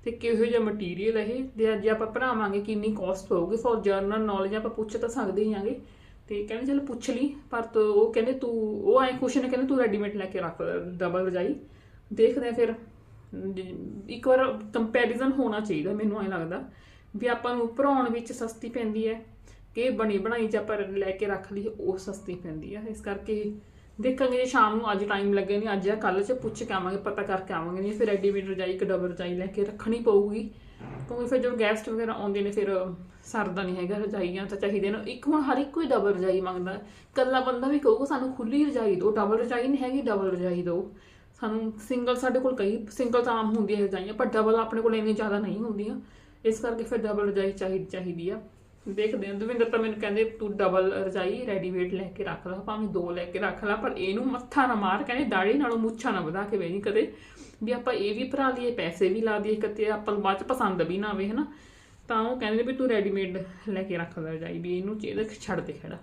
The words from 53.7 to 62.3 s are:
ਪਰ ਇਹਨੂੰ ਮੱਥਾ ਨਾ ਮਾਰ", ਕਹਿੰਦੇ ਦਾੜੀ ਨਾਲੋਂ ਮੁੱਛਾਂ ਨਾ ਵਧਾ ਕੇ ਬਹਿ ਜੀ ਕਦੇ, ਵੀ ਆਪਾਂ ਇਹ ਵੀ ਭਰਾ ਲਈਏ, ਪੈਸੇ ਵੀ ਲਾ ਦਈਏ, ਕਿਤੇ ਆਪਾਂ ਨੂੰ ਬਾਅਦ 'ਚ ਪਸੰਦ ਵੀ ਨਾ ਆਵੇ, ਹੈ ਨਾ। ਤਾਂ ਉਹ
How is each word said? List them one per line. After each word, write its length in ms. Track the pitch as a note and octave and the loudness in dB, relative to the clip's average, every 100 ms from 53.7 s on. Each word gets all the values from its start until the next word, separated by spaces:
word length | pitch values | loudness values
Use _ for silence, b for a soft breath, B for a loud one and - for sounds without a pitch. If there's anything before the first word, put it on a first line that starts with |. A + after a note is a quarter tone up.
| A3 | 0
ਪਰ 160 | B3+ - | -2 -2
ਇਹਨੂੰ 300 | F#3+ G#3 C4 | -2 0 -2
ਮੱਥਾ 400 | C4 - C#4+ B3 | -4 0 2 2
ਨਾ 80 | A3 | 2
ਮਾਰ", 280 | F#3+ G3+ | 2 0
ਕਹਿੰਦੇ 220 | C4+ B3 B3+ | 0 -2 0
ਦਾੜੀ 280 | G3 G3 | 2 4
ਨਾਲੋਂ 240 | C#4 B3+ A#3 | 4 2 2
ਮੁੱਛਾਂ 360 | A3+ A3+ C4 | 0 0 -2
ਨਾ 80 | F#3+ | 0
ਵਧਾ 220 | D#3+ F#3 | -2 -4
ਕੇ 140 | G3+ G#3 | -2 -2
ਬਹਿ 120 | E3+ | -2
ਜੀ 100 | G3 | -2
ਕਦੇ, 340 | G#3 G#3+ D4+ B B B B - | 2 2 2 B B B B -8
ਵੀ 80 | A3 | -4
ਆਪਾਂ 220 | A#3+ C4 | 0 0
ਇਹ 220 | G#3+ G3+ G#3+ | 0 0 -2
ਵੀ 80 | |
ਭਰਾ 260 | C4 C#4 C4+ | -2 2 2
ਲਈਏ, 220 | B3 A#3+ | 2 -2
ਪੈਸੇ 380 | G#3 E3+ E3+ F#3 | 0 -2 2 2
ਵੀ 120 | G#3+ | 4
ਲਾ 180 | A3+ G#3+ | 2 2
ਦਈਏ, 160 | G#3 G#3+ | 0 0
ਕਿਤੇ 340 | G#3+ G#3+ G#3+ | 0 0 0
ਆਪਾਂ 240 | G#3 G#3+ | 0 0
ਨੂੰ 100 | G#3 | 0
ਬਾਅਦ 140 | G3 F#3+ | 2 0
'ਚ 40 | |
ਪਸੰਦ 380 | - B3+ G#3+ F3+ | 0 0 2 2
ਵੀ 160 | E3 F#3 | 0 0
ਨਾ 100 | G#3+ | -2
ਆਵੇ, 200 | F#3+ G3 | -2 -2
ਹੈ 60 | |
ਨਾ। 140 | A#3+ D4 B B B B B - | -2 -2 B B B B B -2
ਤਾਂ 140 | A3+ | 0
ਉਹ 180 | A3+ | 2